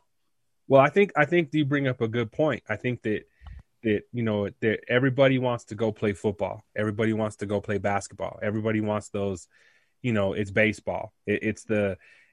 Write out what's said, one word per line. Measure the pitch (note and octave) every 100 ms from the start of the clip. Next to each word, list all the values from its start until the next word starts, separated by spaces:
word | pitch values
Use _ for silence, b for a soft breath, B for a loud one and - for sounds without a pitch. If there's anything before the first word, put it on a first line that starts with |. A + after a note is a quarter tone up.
| _ _ _ _ _ _ -
Well, | C3+
I | C#3+
think, | G3 G3 -
I | D3
think | F3 D#3
you | D#3 C#3+
bring | C#3+ C#3
up | B2
a | A2+
good | A#2+ A2+
point. | - D3+ A2+ -
I | G#2+
think | B2+ A#2+
that, | A2 G#2 - b b b - _
that, | A2+ G#2 -
you | A#2+
know, | A2 G#2 G2 -
that | A2+ G#2+ -
everybody | B2 C3+ B2 C3+ C3
wants | B2+ A#2+ -
to | G#2+
go | A2+
play | G#2 G#2+
football. | G2 A2 G2 F#2+ G#2+ - -
Everybody | G#2+ G#2 A2
wants | G#2+ G#2+ -
to | G2+
go | G#2
play | - G2+
basketball. | G2+ G2 - - F2+ -
Everybody | G#2+ G#2+ A2 A2
wants | G#2+ G#2 -
those, | G#2 G2 F#2+ - _ _ _ _ _
you | B2+
know, | G#2+ G2
it's | F#2+ G2+
baseball. | G2+ G#2+ G#2 - F2+ - _ -
It, | G#2
it's | G#2+ G#2+ -
the, | G#2+ G2+ F#2 b b b